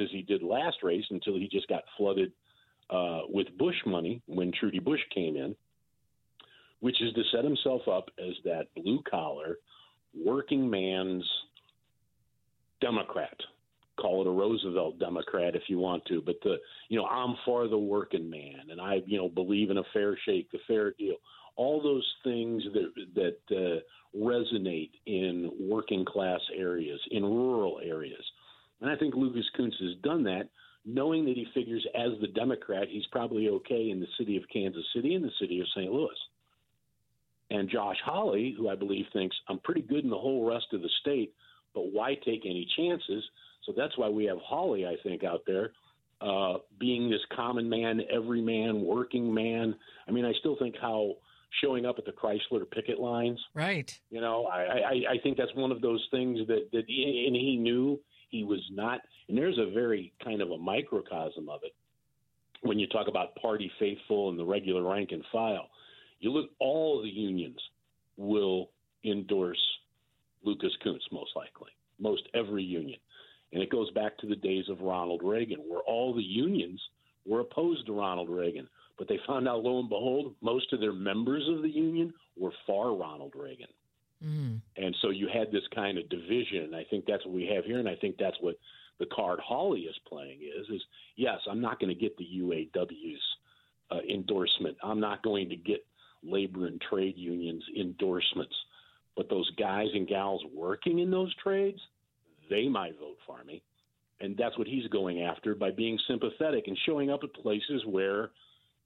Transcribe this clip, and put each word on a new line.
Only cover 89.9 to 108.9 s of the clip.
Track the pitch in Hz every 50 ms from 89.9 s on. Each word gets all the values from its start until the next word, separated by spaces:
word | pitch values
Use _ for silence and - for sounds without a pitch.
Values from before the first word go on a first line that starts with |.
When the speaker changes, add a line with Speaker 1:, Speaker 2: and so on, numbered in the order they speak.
| 78 - - -
Speaker 1:
playing | - 78 71 69 67 -
is, | 76 73 71 85 104 110 110
is, | 92 - - _ - - - -
yes, | - 120 127 104 85 - -
I'm | - 110
not | 120 113 113 -
gonna | - 95 87
get | 90 110 107 -
the | - 90
U | 85 90 92 90 90 85
A | 80 80 80 -
W's, | 95 90 85 87 78 - 82 76 69 - - - - _ _ _ _ _ _ _ _ _ -
uh, | - 85 - -
endorsement. | 101 101 92 92 107 98 90 85 - - 98 78 - - -
I'm | 98 110 107
not | 107 104 104 98 -
going | 113 104 101 95 87
to | 87
get | 87 82 107 104 104 - _ _ _ - - - _ -
labor | 78 92 98 98 95 92 92 90
and | 87 85 82
trade | - - - 98 95 95 95 90
unions' | 87 87 87 87 87 85 82 82 78 - - -
endorsements. | 98 90 90 - 101 95 90 90 87 - - 92 78 - - - - _ _ - - _ _ _ _ _ -
But | - 92 -
those | - 95 87 82 82 -
guys | 107 98 95 101 107 107 -
and | 104 92 85
gals | 101 95 98 98 95 87 80 78 -
working | 76 82 87 101 - - 180 170 170
in | 175 180
those | 185 185 190 180 - - -
trades, | 196 196 196 196 196 202 190 - - _ _ _ _ _ _ _ _ _ _ _ -
they | 98 104 113 139
might | 131 104 92 85 80 76
vote | 76 73 - - -
for | - - - -
me. | 135 151 165 - _ _ _ _ _ _ _ _ _ _ -
And | 101 98 98
that's | 95 120 117 113
what | 120 120
he's | 123 131 131 117 110
going | - 104 95 90 87 87 87
after | 85 82 - - 110 104
by | 95 101 98 95
being | - 113 113 113 107 - -
sympathetic | 131 117 127 117 - - 156 156 147 120 104
and | - 98 180 -
showing | - 160 147 139 139
up | 143 143 147
at | 143 -
places | - - 120 107 104 - - 147 131 107
where, | 110 95 95 95 98 98 101 110 107 _ _ - - _ _ _ _ _ _ _ _